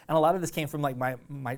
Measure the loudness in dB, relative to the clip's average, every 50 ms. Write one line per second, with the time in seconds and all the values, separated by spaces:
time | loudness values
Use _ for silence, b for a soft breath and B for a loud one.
0 | B 0 2 4 6 6 4 2 0 -4 -4 -4 -4 -4 -2 -2 -2 -2 -2 -2
1 | -2 -2 -4 -6 -10 -12 -12 -8 -6 -6 -6